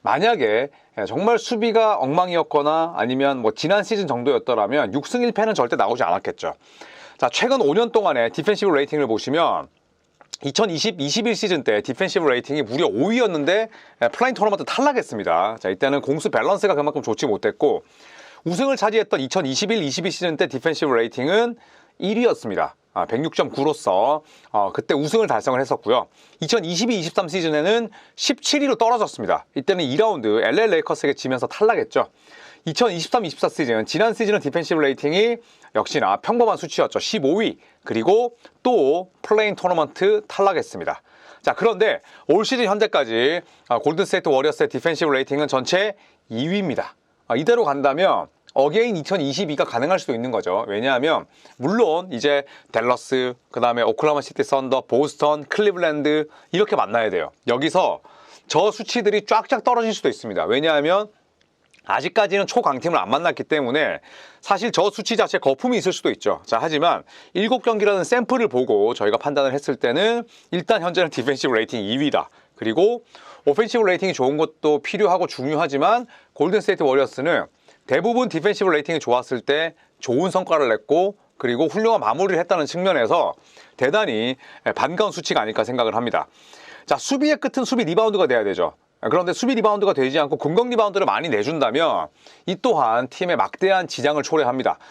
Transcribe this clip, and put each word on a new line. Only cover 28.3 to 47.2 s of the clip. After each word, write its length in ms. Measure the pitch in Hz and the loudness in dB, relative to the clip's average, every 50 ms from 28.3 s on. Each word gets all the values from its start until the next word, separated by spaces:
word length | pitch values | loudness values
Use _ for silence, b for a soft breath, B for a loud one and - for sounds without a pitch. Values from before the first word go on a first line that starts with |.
| 262 - - - 285 294 | -2 -2 -2 -2 0 0
위로 140 | 285 277 233 | 0 0 0
떨어졌습니다. 720 | 220 233 226 247 226 202 147 - - 107 85 - 78 - _ _ | 2 2 2 2 2 0 -4 -4 -6 -2 0 0 -2 -2 _ _
이때는 300 | 143 131 - 196 180 156 | -4 -2 0 0 0 0
이 100 | 123 131 | 0 2
라운드 460 | 165 220 220 196 143 110 107 104 117 - | 2 2 2 0 0 0 0 2 2 2
엘에이 240 | 110 135 196 226 220 | 2 2 2 2 2
레이커스에게 460 | 175 160 147 - 160 - - 143 135 | 2 0 0 -2 -4 -2 0 -2 -2
지면서 340 | - - 127 131 123 135 - | -2 -4 -4 -4 -4 -4 -6
탈락했죠. 640 | - - - 226 220 160 113 - - 139 110 - B B B B B B B B B B B 165 | -2 0 2 2 2 0 -2 -2 0 -2 -2 -2 B B B B B B B B B B B -8
이천이십삼 580 | 151 - 247 220 175 165 160 - - 247 202 | -2 0 0 0 0 -2 -2 -2 0 0 0
이십사 220 | 156 - - - 165 | -2 -4 -2 -4 -2
시즌은 380 | - - 151 123 113 110 107 | -2 -2 0 0 0 0 0
지난 280 | - - 160 220 233 208 | -2 0 0 0 0 0
시즌은 260 | - 226 202 208 202 | 0 0 0 0 0
디펜시브 400 | - 143 - 170 156 - 175 156 | -2 -2 -2 -2 -2 0 0 2
레이팅이 560 | 147 139 135 - - 147 160 190 220 233 233 233 b b b b b b b | 2 2 0 0 -2 0 2 2 2 2 0 -2 b b b b b b b
역시나 420 | 107 104 - - 143 110 95 101 - | -2 -2 0 -2 0 2 2 0 0
평범한 400 | - - 226 240 233 220 180 156 | 0 -2 2 2 2 2 2 0
수치였죠. 420 | - 151 - - 143 110 - - | -4 -6 -2 -2 -2 0 0 -4
십오 380 | - - - 208 139 135 165 214 | -4 -2 -2 0 2 2 2 2
위. 200 | 220 139 - b b b b b b | 0 -2 -4 b b b b b b
그리고 540 | - 107 113 113 170 202 226 247 240 B B B B B _ - | -4 -4 0 2 4 4 4 2 0 B B B B B _ -2
또 480 | 254 247 190 139 135 156 180 185 - _ _ | 0 2 4 4 4 2 0 -2 -8 _ _
플레인 340 | - - 214 214 214 208 185 | -10 -4 -2 0 0 0 -2
토너먼트 680 | - - 180 180 165 151 143 - - 180 202 214 208 - - | -2 -2 0 0 0 0 -2 -2 0 0 2 2 0 -2 -6
탈락했습니다. 760 | - - 196 196 180 147 - - - 95 80 78 - - B B B B B B B B B | -4 0 0 2 2 0 -4 -6 -10 -8 -8 -8 -8 -8 B B B B B B B B B
자, 100 | 139 120 | -4 -2
그런데 480 | - 190 233 208 180 220 202 120 80 B B B B B - | 2 0 0 2 2 2 0 0 -2 B B B B B 2
올 160 | 151 208 214 | 2 2 2
시즌 220 | - 262 247 240 | 2 0 0 2
현재까지, 760 | 190 208 208 214 - - 160 135 113 113 117 123 143 170 175 - b b b b b | 0 2 2 0 2 2 0 0 2 0 2 2 2 0 -2 -6 b b b b b
아, 100 | 120 113 | -2 0
골든스테이트 520 | - 147 160 170 190 - - 180 - 165 | 0 0 0 0 0 0 -2 0 2 2
워리어스의 400 | 135 131 139 151 147 - 151 - | 2 2 2 0 0 0 0 -2
디펜시브 420 | - 131 - 170 156 - 165 151 | -2 -2 -2 -2 0 0 0 0
레이팅은 360 | 135 131 135 - 139 147 151 139 | 2 0 0 -2 -2 -2 -2 0
전체 480 | 135 131 127 - 175 185 208 214 202 b b b b b b _ | 0 -2 0 0 0 0 0 -2 -4 b b b b b b _
이 180 | 113 113 139 165 | -6 -4 -4 -2
위입니다. 480 | 190 208 190 156 113 95 - - - _ _ _ _ _ | -2 -2 -2 -2 -4 -4 -6 -8 -14 _ _ _ _ _